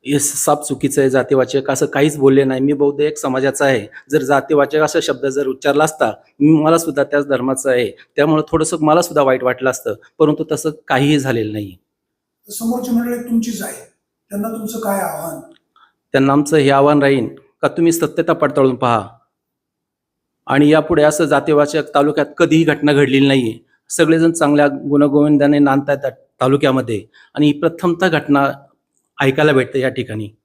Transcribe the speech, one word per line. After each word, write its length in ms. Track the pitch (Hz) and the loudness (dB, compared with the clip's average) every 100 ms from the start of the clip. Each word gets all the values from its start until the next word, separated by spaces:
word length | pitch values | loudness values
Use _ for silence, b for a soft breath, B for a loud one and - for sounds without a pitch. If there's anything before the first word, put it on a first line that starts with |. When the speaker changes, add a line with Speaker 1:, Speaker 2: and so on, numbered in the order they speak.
| 127 | -2
Speaker 1:
हे 80 | 143 | -2
साफ 400 | - - - 147 - | -2 -4 -2 -2 -4
चुकीचं 340 | 135 139 147 | -4 -2 0
आहे. 80 | 135 | 2
जातीवाचक 600 | 131 123 135 123 139 135 | 0 0 0 0 -2 -2
असं 160 | 135 151 | -2 -2
काहीच 320 | 139 151 147 | 0 0 4
बोलले 260 | 135 135 | 4 4
नाही. 180 | 135 131 | 2 0
मी 120 | 139 | -2
बौद्ध 280 | 139 143 143 | 0 0 0
एक 160 | 147 151 | -4 -4
समाजाचा 480 | 143 131 135 131 143 | -4 -2 -2 0 0
आहे. 220 | 127 104 B _ | 0 -4 B _
जर 100 | 147 | -2
जातीवाचक 580 | 135 143 - 151 139 151 | 2 0 2 0 2 0
असा 200 | 151 170 | 0 0
शब्द 240 | - 127 135 | -2 -4 -4
जर 220 | 139 135 | -4 -4
उच्चारला 360 | 127 147 139 | -2 0 2
असता, 280 | 151 - 120 101 b _ | 0 0 -4 -4 b _
मी, 240 | 147 156 | 4 4
मला 140 | 151 165 | 4 2
सुद्धा 260 | 165 139 | 0 -4
त्याच 240 | 139 147 143 | -2 -2 -2
धर्माचं 440 | 131 131 131 135 | -2 -2 -4 -2
आहे, 200 | 123 110 - b - | 0 -2 -6 b -2
त्यामुळे 280 | 147 156 151 | 2 2 0
थोडंसं 260 | 165 156 170 | -2 -2 0
मला 200 | 156 165 | 2 2
सुद्धा 200 | 170 147 | 2 0
वाईट 220 | 135 131 | 0 0
वाटलं 260 | 127 123 131 | -2 -2 -4
असतं, 240 | 120 117 101 b - | -4 -8 -10 b 0
परंतु 240 | 147 - 156 | 0 0 -4
तसं 180 | 147 156 151 - | -4 -6 -8 -4
काहीही 320 | 131 143 151 | 0 2 0
झालेलं 340 | 135 117 107 | 0 -4 -4
नाही. 180 | 107 101 92 _ _ _ _ _ _ - | -8 -12 -16 _ _ _ _ _ _ -16
Speaker 2:
तर 40 | |
समोरची 400 | 202 226 247 254 | -8 -6 -4 -2
मंडळी 280 | 233 240 240 | -4 -2 -8
तुमचीच 420 | 240 233 233 190 | -2 -2 -2 -6
आहे, 320 | - - - _ _ _ _ | -10 -12 -18 _ _ _ _
त्यांना 200 | 202 220 | -8 -8
तुमचं 300 | 220 214 233 | -8 -8 -6
काय 200 | 214 196 | -4 -4
आव्हान? 400 | - - 165 - - _ _ _ b _ _ | -4 -8 -10 -12 -18 _ _ _ b _ _
Speaker 1:
त्यांना 220 | 135 135 | -2 0
आमचं 240 | 139 143 160 | 0 0 0
हे 120 | 139 | 2
आव्हान 320 | 139 143 147 | 2 2 2
राहील 260 | 139 139 110 - _ _ | 2 0 -4 -10 _ _
का 60 | 143 | -6
तुम्ही 240 | - 170 | 0 0
सत्यता 420 | 165 156 - 165 | 0 -2 -4 -4
पडताळून 420 | 156 143 139 135 123 | -2 0 2 0 2
पहा 320 | 127 113 101 - _ _ _ _ _ _ _ _ _ _ _ _ - | 0 0 -4 -18 _ _ _ _ _ _ _ _ _ _ _ _ -2
आणि 220 | 139 147 | 2 4
यापुढे 340 | 156 151 165 | 4 2 2
असं 220 | 151 151 156 | 2 2 0
जातीवाचक 720 | 139 135 147 147 156 147 143 | 0 2 0 2 -2 -2 0
तालुक्यात 300 | 143 147 143 - | 0 0 -4 0
कधीही 260 | 160 156 | 2 4
घटना 300 | 160 143 147 | 2 0 2
घडलेली 340 | 143 143 135 139 | 2 2 4 4
नाहीये. 380 | 135 113 113 _ _ _ | 2 0 -6 _ _ _
सगळेजण 420 | - 160 160 165 | 0 2 4 2
चांगल्या 360 | 165 147 147 143 | 2 2 2 2
गुणगोविंदाने 920 | 139 143 143 147 147 147 147 143 147 | -2 -2 2 2 2 4 4 4 4
नांदतायत 520 | 143 135 139 139 135 - _ _ | 2 2 -2 -4 -6 -10 _ _
तालुक्यामध्ये 640 | 127 139 143 131 117 107 - b b | 0 2 0 0 -4 -8 -10 b b
आणि 120 | - 151 | 0 0
ही 80 | |
प्रथमतः 540 | 143 165 165 180 170 185 | 2 -4 -2 -4 -2 0
घटना 440 | 156 147 143 139 - _ _ _ _ _ - | -2 0 0 0 -4 _ _ _ _ _ -2
ऐकायला 300 | 139 135 151 | -2 2 2
भेटते 280 | 135 123 139 | 2 0 -4
या 100 | 127 | -4
ठिकाणी 360 | 127 - 107 104 _ | -6 -8 -10 -12 _